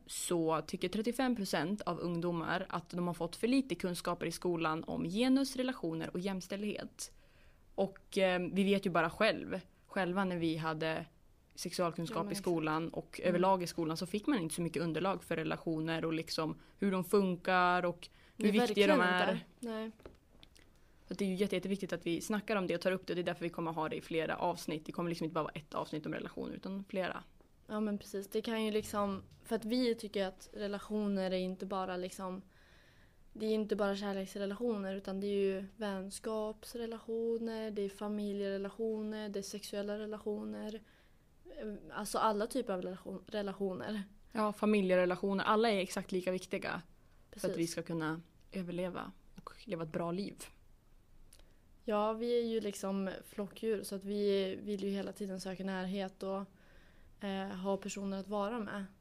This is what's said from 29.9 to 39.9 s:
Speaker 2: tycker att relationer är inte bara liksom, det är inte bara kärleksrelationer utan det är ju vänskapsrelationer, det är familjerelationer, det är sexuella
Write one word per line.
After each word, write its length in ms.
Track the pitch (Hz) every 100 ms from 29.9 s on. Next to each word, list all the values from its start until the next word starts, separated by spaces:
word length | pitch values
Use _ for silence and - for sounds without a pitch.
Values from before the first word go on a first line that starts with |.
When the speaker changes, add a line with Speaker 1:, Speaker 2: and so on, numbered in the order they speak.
| 226
Speaker 2:
tycker 300 | 214 202 190
att 220 | 190 -
relationer 800 | 208 202 202 - 214 208 196 185
är 60 | 185
inte 280 | 185 185 190
bara 320 | 196 185 180
liksom, 440 | 185 185 190 185 - - - - - - - - -
det 120 | - 220
är 80 |
inte 220 | 214 214 208
bara 200 | 202 196
kärleksrelationer 1000 | 202 196 190 202 196 202 240 214 190 196
utan 240 | 196 190
det 80 | 202
är 120 | 202
ju 240 | 196 190 196 -
vänskapsrelationer, 1900 | 214 196 190 - 233 220 214 214 - 233 226 226 - 226 233 233 226 220 220
det 100 | 208
är 80 | 196
familjerelationer, 1400 | 202 208 208 208 202 196 196 196 196 226 214 214 214 214
det 100 | 202
är 40 |
sexuella 540 | 196 208 - 202 202